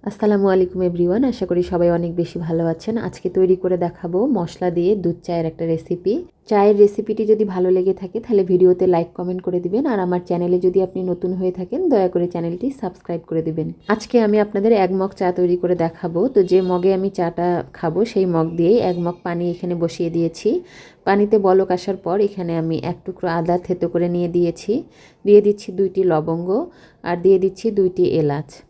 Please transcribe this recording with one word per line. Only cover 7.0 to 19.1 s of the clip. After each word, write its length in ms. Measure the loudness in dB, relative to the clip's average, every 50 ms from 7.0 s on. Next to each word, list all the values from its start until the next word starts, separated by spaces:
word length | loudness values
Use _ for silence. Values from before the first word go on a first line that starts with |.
| -4 -4 -4 -2 2 2
যদি 120 | 2 2 2 -2 0
ভালো 160 | -2 0 2 2 2
লেগে 160 | 2 0 -2 -2
থাকে 160 | -6 -10 -10 -10 -4
তাহলে 180 | 0 0 0 2 2
ভিডিওতে 340 | 4 4 6 6 4 4 2 2 2
লাইক 160 | 2 0 -2 -6 -8
কমেন্ট 240 | -6 -6 -6 -6 -6 -4
করে 120 | -4 -4 -4
দিবেন, 180 | -2 -2 -2 -2 0
আর 80 | -2 0 0
আমার 160 | 0 -2 -4 -2 -2
চ্যানেলে 280 | -4 -2 0 0 0 2 2
যদি 140 | 2 2 2 0 0
আপনি 120 | -4 -6 -4 -4
নতুন 200 | -4 -4 -4 -4 -4 -2
হয়ে 140 | -2 -4 -4 -4
থাকেন 200 | -8 -6 -6 -2 0 2
দয়া 180 | 2 2 2 2 0
করে 140 | 0 -2 -2 -4
চ্যানেলটি 340 | -4 -6 -4 -6 -4 -6 -8 -6 -6
সাবস্ক্রাইব 400 | -10 -10 -10 -10 _ -8 -8 -8 -8 -4
করে 120 | -4 -4 -4 -4
দিবেন। 200 | -4 -6 -6 -6 -8 -14 _ -4 -4
আজকে 220 | -4 -4 0 0 2 2
আমি 120 | 4 2 2 2
আপনাদের 260 | 0 -2 0 2 2 4 4 2
এক 60 | 2 0 -2
মগ 120 | -2 -4 -4 -2
চা 80 | -2 -2 0 0
তৈরি 180 | 0 0 0 0 0
করে 120 | -2 0 0 0
দেখাবো। 360 | -4 -4 -6 -8 -4 -2 0 -2 2 4
তো 60 | 2 2 4
যে 80 | 4 2 2 2
মগে 220 | 0 2 2 2 0 2
আমি 120 | -2 -4 -2 -2
চাটা 300 | -4 -4 -2 -2 -2 0 0 -2 -4 -8 -10 -6
খাবো 220 | -6 -4 0 0 -2 0
সেই 140 | 0 0 0 2 2
মগ 120 | 0 0 0 0 0
দিয়েই 200 | 2 4 4 4 2 0
এক 80 | -2 -2 -2
মগ 100 | -4